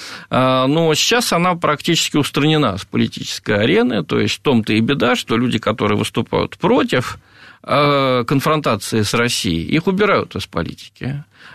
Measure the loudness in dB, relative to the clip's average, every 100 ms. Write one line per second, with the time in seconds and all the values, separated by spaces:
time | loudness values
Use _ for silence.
0 | -16 -18 -4 0 2 2 2 2 2 2
1 | 2 0 0 0 0 0 0 0 0 0
2 | 0 0 0 0 2 2 2 -2 -4 -2
3 | -2 -4 -10 -8 -2 0 2 2 2 0
4 | -2 -2 -2 -2 0 2 2 0 2 2
5 | 0 0 -2 -2 0 -2 -2 0 0 0
6 | -2 -4 -2 -2 -4 -2 0 2 2 -2
7 | -2 -8 -16 -20 -20 -18 -2 0 2 2
8 | 2 0 0 0 2 0 0 -2 -2 -2
9 | 0 0 0 0 -2 -2 0 0 0 0
10 | 2 2 0 -8 -8 -6 -6 -8 -18 -12
11 | -8 -8 -12 _ -20